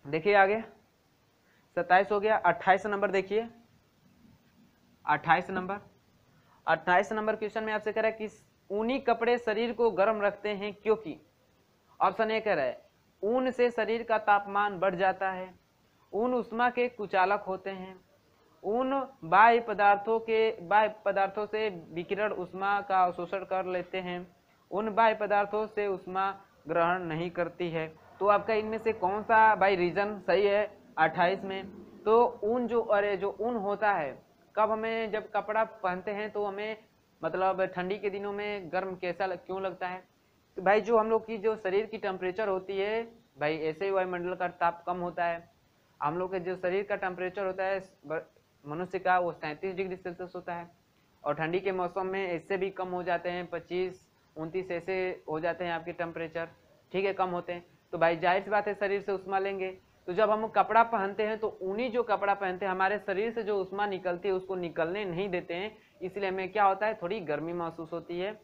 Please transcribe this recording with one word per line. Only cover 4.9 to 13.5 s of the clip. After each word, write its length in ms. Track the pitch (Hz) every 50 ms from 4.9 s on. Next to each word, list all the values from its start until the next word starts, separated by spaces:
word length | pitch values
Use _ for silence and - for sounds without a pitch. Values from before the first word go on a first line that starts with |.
| _ _ _
अट्ठाईस 440 | - 147 147 - 160 170 175 180 185
नंबर, 280 | 190 185 185 185 196 208 - - _ _ _ _ _ _ _ _ _ _ _ _ _ _ _
अट्ठाईस 460 | - 160 160 - 180 180 180 202 196 226
नंबर 240 | 214 214 214 214
क्वेश्चन 280 | 214 220 208 - 226 220
में 80 | 220 214
आपसे 200 | 214 214 220 202
कह 80 | 220
रहा 100 | 214 220
है 60 | 214 220
कि 100 | 214 208 - - _ _ _ _ _ _
ऊनी 280 | 196 208 220 233 262 277
कपड़े 380 | 269 254 233 233 233 233 240 240
शरीर 340 | 233 220 214 208 233 226 233
को 180 | 214 240 226
गर्म 320 | 196 170 190 220 220 214 202
रखते 260 | 202 202 - - 214
हैं 240 | 208 190 202 208 196
क्योंकि, 420 | - - 220 214 214 - 160 135 - _ _ _ _ _ _ _ _ _ _ _ _ _ _ _ _
ऑप्शन 300 | - 190 185 - 226 220
ए 100 | 220 220
कह 140 | 214 214 190
रहा 100 | 156 135
है 160 | 127 117 - _ _ _ _ _ _ _ _ -
ऊन 280 | 208 233 262 262 262